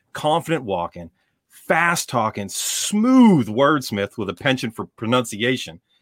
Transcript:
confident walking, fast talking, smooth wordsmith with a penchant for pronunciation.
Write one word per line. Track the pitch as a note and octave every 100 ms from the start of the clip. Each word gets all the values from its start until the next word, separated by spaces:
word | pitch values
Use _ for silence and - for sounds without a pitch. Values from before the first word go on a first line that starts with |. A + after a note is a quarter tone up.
| _
confident | - D3+ D#3+ D#3+ D#3+
walking, | A#2 F#2 E2+ F2 E2+ _ _ _ _
fast | - - E3 E3+ E3+ -
talking, | B2+ A2 G#2+ G2
smooth | - - - - G#3 A#3 C4 A#3 E3+ G#2+
wordsmith | G#2+ C#3+ D3+ - G#2 G2 -
with | G2
a |
penchant | F#2 C#3+ C3 A#2 -
for | F#2+
pronunciation. | - A2 B2+ A#2+ G#2 A#2+ B2+ - E2 _ _